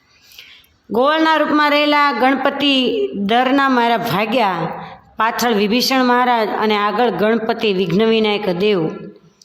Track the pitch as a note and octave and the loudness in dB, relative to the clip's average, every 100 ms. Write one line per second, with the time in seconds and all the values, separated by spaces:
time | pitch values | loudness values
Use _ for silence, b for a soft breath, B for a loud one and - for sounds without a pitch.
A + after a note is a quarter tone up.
0 | B B B B B B B B - G#3+ | B B B B B B B B -6 0
1 | C#4 D#4 D#4+ D#4 D4+ D4+ D4 D4 D4 D4 | 2 2 2 2 2 2 2 2 2 2
2 | C#4+ A#3 B3+ C4+ C#4 C#4 C#4+ C4+ B3+ A4 | 2 2 0 2 -2 -2 0 0 0 -2
3 | G4+ G3 G3+ A#3 B3+ C#4 C4+ B3+ A#3 A#3 | -4 -4 -2 0 2 2 2 2 2 0
4 | - F3 G#3+ B3+ G#3 F3 D#3+ - B B | -2 -2 0 0 0 -2 -6 -8 B B
5 | - - A3 A3+ A#3+ G#3 G#3 B3 - C4 | -14 -4 -2 0 0 0 0 0 0 2
6 | B3+ B3 B3 A#3 G#3 - G#3+ G#3 G#3 G#3 | 2 2 2 0 0 -2 0 0 0 0
7 | B3 F3 G#3+ A3+ A3 A3+ A3 F#3 F#3 F3 | 0 0 0 0 -2 -2 -2 0 0 0
8 | A3 A3+ G#3+ G#3 G#3 F3 G#3 G3 D#3 - | 2 2 2 0 -2 -2 0 0 -2 -6
9 | - - B B | -14 -20 B B